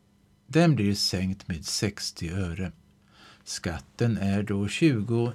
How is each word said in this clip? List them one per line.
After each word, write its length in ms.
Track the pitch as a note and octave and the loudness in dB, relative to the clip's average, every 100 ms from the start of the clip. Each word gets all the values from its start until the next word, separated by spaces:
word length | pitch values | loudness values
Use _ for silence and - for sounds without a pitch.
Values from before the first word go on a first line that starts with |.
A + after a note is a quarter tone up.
| _ _ _ _ _ | _ _ _ _ _
Den 300 | D#3+ E3+ B2 | 4 6 6
blir 180 | G2+ | 4
sänkt 540 | G2+ - F#2 F#2+ G2 - | 2 0 0 -2 -4 -6
med 160 | E2 | -8
sextio 720 | - - G#2 - - - E2+ F#2+ | -6 -2 -2 -2 -10 -8 -6 -4
öre. 360 | F2+ E2+ F#2 - _ _ _ - - - | -4 -4 -8 -8 _ _ _ -20 -20 -20
Skatten 720 | - - - E2 - - A#2+ G#2+ | -12 -8 -6 -6 -10 -2 0 2
är 240 | G2 G2 | 0 0
då 260 | G#2 G2+ G2+ | 0 -2 -2
tjugo 640 | - E3 A#2 G2+ A#2 A#2+ | 2 2 2 0 0 0